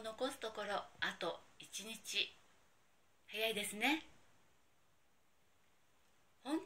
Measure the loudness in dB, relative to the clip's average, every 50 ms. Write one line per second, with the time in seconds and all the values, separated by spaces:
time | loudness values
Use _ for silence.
0 | -4 -6 0 0 0 0 2 -2 -4 -4 -2 -2 0 0 0 0 0 -4 -2 0
1 | 0 0 0 0 0 -2 -2 -2 -8 -18 -18 -18 -14 -8 -8 -8 -6 -6 -10 -10
2 | -8 0 2 2 2 2 -2 -10 -20 -20 -20 -20 -20 -20 -20 -20 -20 -20 -20 -20
3 | -20 -20 -20 -20 -16 -8 -2 0 2 2 2 0 -2 -2 0 2 4 4 4 4
4 | 0 -6 -16 -20 -20 -20 -20 -20 -20 -20 -20 -20 -20 -20 _ _ _ _ _ _
5 | _ _ -20 _ _ -20 -20 _ -20 -20 -20 -20 -20 -20 -20 -20 -20 -20 -20 -20
6 | -20 -20 -20 -20 -20 -20 -20 -12 -2 0 0 0 2